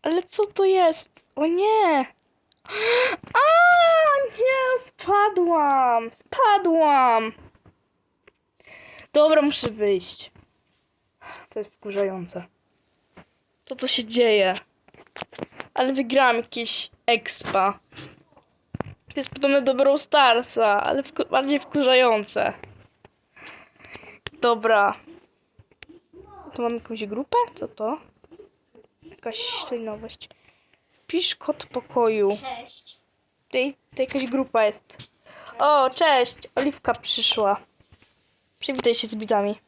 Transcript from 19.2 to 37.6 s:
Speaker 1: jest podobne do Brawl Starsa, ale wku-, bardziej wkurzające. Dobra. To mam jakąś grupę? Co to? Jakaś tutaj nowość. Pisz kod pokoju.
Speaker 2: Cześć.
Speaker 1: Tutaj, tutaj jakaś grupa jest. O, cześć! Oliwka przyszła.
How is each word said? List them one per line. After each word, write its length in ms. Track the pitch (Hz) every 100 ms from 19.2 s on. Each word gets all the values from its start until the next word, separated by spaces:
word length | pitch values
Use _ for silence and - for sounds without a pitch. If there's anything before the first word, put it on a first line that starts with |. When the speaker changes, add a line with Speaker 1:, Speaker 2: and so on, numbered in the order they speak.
Speaker 1:
jest 100 | 269
podobne 320 | - 277 277
do 120 | 262
Brawl 240 | 254 277 285
Starsa, 840 | - 294 262 233 247 - 220 202
ale 200 | - 269
wku-, 260 | 277 - -
bardziej 300 | - 277 285
wkurzające. 920 | - 294 262 254 254 220 202 208 202 202 - - _ _ - _ _ - - - - _ - - - - -
Dobra. 640 | - 240 226 220 220 202 208 - 330 _ _ _ _ _ _ - 339 _ - - 403 320
To 80 | -
mam 120 | 240
jakąś 300 | 233 - 226
grupę? 320 | 208 214 285 480 480
Co 140 | - -
to? 300 | - 220 311 - _ _ - - _ _ _ _ _
Jakaś 580 | 320 - 233 220 480 480
tutaj 200 | - 240
nowość. 480 | 220 214 226 - - _ _ _ _ _ _ _ _
Pisz 280 | 330 -
kod 320 | - - 294 -
pokoju. 720 | 247 - 254 226 220 196 208
Speaker 2:
Cześć. 580 | 262 233 247 - - - _ _ _ _ _
Speaker 1:
Tutaj, 280 | 254 269 269 _
tutaj 160 | - 262
jakaś 200 | 277 254
grupa 380 | 269 262 233
jest. 340 | 214 - - - - _ _ - - -
O, 320 | 277 294 262
cześć! 460 | - 330 269 247 - -
Oliwka 400 | - 285 285 -
przyszła. 680 | 233 - - 214 - 202 196